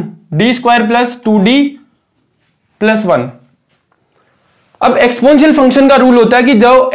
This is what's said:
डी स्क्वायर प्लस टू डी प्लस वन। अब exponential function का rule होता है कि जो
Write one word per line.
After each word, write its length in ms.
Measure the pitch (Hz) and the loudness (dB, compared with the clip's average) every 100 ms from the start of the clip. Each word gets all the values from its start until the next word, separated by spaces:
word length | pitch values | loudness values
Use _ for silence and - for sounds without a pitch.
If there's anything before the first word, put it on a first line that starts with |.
| 170 - - | -6 -16 -10
डी 200 | 156 233 | -4 -2
स्क्वायर 340 | 240 240 240 220 | -2 -2 -2 0
प्लस 320 | 240 240 - 220 | -4 -4 -6 -4
टू 120 | 214 | 0
डी 200 | 196 269 285 - _ _ _ _ _ _ _ _ _ - | 0 0 -2 -8 _ _ _ _ _ _ _ _ _ -6
प्लस 240 | 214 214 185 | -4 -2 -2
वन। 260 | 139 127 - _ _ _ _ _ _ _ _ _ _ _ _ _ - | -4 -4 -16 _ _ _ _ _ _ _ _ _ _ _ _ _ -6
अब 160 | 220 - | -4 0
exponential 560 | 247 247 262 294 311 | -2 0 2 2 2
function 360 | 294 262 277 277 | 2 0 2 2
का 60 | 269 | 2
rule 200 | 254 240 | 2 2
होता 200 | 220 247 | 2 0
है 60 | |
कि 100 | 247 226 | 0 2
जो 360 | 240 254 254 | 2 2 2